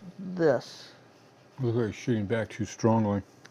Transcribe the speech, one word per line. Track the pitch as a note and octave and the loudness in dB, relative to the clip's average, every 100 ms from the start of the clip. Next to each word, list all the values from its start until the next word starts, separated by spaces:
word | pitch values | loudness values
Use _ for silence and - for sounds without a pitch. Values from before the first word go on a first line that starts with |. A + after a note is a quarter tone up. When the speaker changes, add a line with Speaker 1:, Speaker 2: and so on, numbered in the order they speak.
| F3+ - | -14 -14
Speaker 1:
this. | F#3 F3+ E3 B2 - - - - - - - - - - | -10 2 4 4 0 -14 -20 -20 -20 -20 -20 -20 -20 -4
Speaker 2:
Looks | B2 A#2 | -2 0
like | |
you're | A2 | -2
shooting | G2 - A2+ G2 | -2 -2 0 0
back | A2+ G#2 | -2 -4
too | - G#2 | -6 -8
strongly. | - A2+ A2+ G#2 G2+ - - - | 0 4 4 4 0 -2 -12 -20